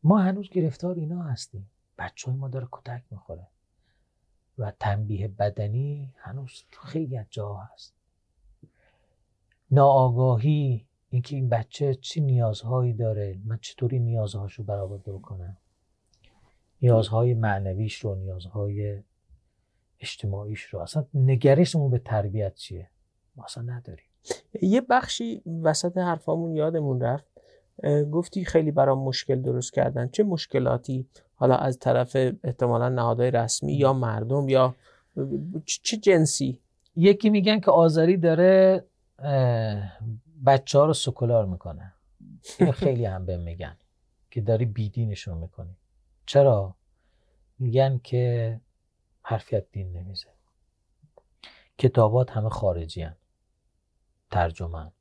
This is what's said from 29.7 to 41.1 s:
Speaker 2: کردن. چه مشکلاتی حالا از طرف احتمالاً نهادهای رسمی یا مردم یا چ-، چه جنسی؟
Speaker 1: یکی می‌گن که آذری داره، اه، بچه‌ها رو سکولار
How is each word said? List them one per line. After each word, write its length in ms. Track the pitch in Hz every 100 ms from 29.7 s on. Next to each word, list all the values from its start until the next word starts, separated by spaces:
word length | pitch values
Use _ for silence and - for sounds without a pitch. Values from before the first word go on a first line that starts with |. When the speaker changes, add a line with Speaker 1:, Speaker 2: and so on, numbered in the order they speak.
Speaker 2:
کردن. 360 | - 127 127 123
چه 140 | -
مشکلاتی 840 | 214 175 - 135 127 123 - 131 127 _ _ _
حالا 200 | 131 127
از 240 | 139 127
طرف 380 | 127 123 123 135 131 -
احتمالاً 460 | 123 123 123 117 120
نهادهای 420 | 127 117 117 123
رسمی 420 | 123 113 - 143
یا 200 | 143 135
مردم 560 | 135 120 110 113 135 139
یا 260 | 131 127 127 _ _ _ - 139 139 151 170 151
چ-، 160 | -
چه 140 | - 220
جنسی؟ 640 | 214 180 156 - 135 127 _ _ _ -
Speaker 1:
یکی 340 | 180 202 220
می‌گن 300 | 208 190 214
که 120 | -
آذری 460 | 180 165 160 165 185
داره، 680 | 170 160 185 190 190 190 - _ _ _
اه، 720 | 139 139 127 117 110 104 101 - 113 110 _ 156 135
بچه‌ها 400 | 135 - 143 151
رو 80 |
سکولار 520 | 151 -